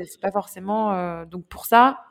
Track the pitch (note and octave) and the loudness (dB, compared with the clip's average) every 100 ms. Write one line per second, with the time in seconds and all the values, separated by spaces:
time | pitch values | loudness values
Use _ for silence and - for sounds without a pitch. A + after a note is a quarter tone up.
0 | F3 - G3 G3+ F#3+ F#3 F#3+ A3 G#3+ F#3 | -6 -8 -6 -4 -6 -8 -6 -2 0 -2
1 | F3 E3+ E3 F3+ - - - A#3 C4 - | -4 -8 -12 -16 -16 -16 4 6 6 2
2 | - | -10